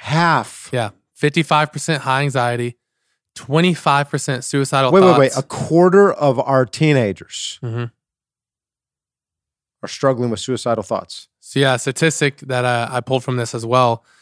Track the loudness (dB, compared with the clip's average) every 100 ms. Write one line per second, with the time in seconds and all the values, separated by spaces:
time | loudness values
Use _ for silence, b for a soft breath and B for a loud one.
0 | -4 0 2 2 -2 -12 -8 -6 -6 -10
1 | _ -6 -2 -2 0 0 0 -4 -6 -4
2 | -2 -2 0 -2 -2 -2 -6 -8 _ _
3 | _ _ _ -20 -2 0 2 0 0 0
4 | 0 -4 -4 -6 -4 -4 0 0 4 6
5 | 6 6 4 0 -6 -8 0 4 6 6
6 | 4 4 0 0 2 2 0 0 2 4
7 | 0 -4 -12 -14 -12 -10 -8 -6 -8 -12
8 | _ _ _ _ _ _ _ _ _ _
9 | _ _ _ _ _ _ _ _ -16 -2
10 | 0 0 -2 -4 -6 -4 -2 -4 -4 -8
11 | -8 -16 -20 _ -8 0 0 0 -2 0
12 | 0 0 -2 -2 -6 -2 -2 -2 -4 -6
13 | -4 -4 -2 -4 -6 -8 0 2 2 0
14 | b b